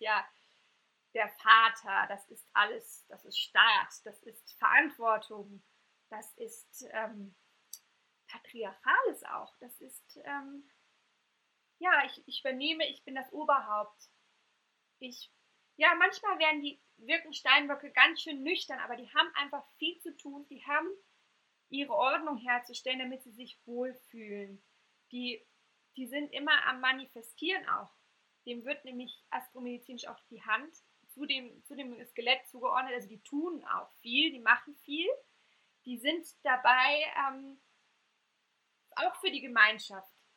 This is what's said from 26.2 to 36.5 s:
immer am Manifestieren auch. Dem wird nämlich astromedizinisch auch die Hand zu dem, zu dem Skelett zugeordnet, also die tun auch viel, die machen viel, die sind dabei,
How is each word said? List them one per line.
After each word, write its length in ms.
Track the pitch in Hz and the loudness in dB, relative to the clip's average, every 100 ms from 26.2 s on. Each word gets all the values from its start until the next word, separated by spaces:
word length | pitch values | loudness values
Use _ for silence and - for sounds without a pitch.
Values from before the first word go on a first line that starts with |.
| 294 | -6
immer 340 | 269 294 294 - | -2 2 4 4
am 140 | 254 | 2
Manifestieren 880 | 254 262 262 233 - - 311 381 - | 2 0 -4 -18 -18 -6 -2 -2 -2
auch. 240 | - 196 _ _ _ _ _ 247 | -4 -4 _ _ _ _ _ -10
Dem 180 | 240 | -8
wird 200 | 240 294 | -6 -8
nämlich 400 | 262 247 247 - - | -10 -12 -12 -14 -8
astromedizinisch 760 | 247 247 254 247 247 254 240 - | -8 -8 -12 -10 -10 -12 -14 -14
auch 140 | 240 - | -16 -18
die 120 | 226 | -10
Hand 320 | 220 220 302 - _ _ _ | -2 -2 -4 -20 _ _ _
zu 180 | - 285 | -8 -4
dem, 360 | 269 240 - | -4 -6 -16
zu 100 | - | -16
dem 280 | 285 262 233 240 | -12 -10 -12 -14
Skelett 400 | - 233 254 - | -2 2 2 0
zugeordnet, 460 | 254 254 254 262 | -4 0 0 -2
also 140 | 247 196 | -6 -8
die 140 | 214 | -16
tun 420 | - 285 349 311 | -8 -6 -4 -6
auch 260 | - 92 - _ | -6 -6 -8 _
viel, 300 | 233 254 311 | -2 2 2
die 80 | 262 | 2
machen 340 | 226 240 294 294 | 4 4 2 -18
viel, 320 | - 302 370 539 - _ _ _ _ _ | -8 -4 -2 -4 -6 _ _ _ _ _
die 140 | 254 233 | -12 -4
sind 280 | 269 339 - - | -2 -2 -4 -4
dabei, 600 | 285 | 2